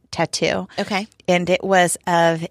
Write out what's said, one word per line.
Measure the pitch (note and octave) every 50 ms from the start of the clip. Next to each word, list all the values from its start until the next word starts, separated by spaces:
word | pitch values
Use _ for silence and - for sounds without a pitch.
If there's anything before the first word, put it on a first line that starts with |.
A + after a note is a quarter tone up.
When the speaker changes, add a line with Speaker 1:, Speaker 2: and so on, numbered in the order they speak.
| _ _
Speaker 1:
tattoo. | - - E3 - - - E3 - F3 F#3+ F#3 - - -
Speaker 2:
Okay. | G3 - G#3 F#3+ A3 - _ - _
Speaker 1:
And | - F3 F3 F3 E3+
it | F#3 - -
was | F#3+ F#3+ F#3 F3+ E3+ - - _
of | F#3 F3 E3+ E3+ E3 E3 D#3+ E3 -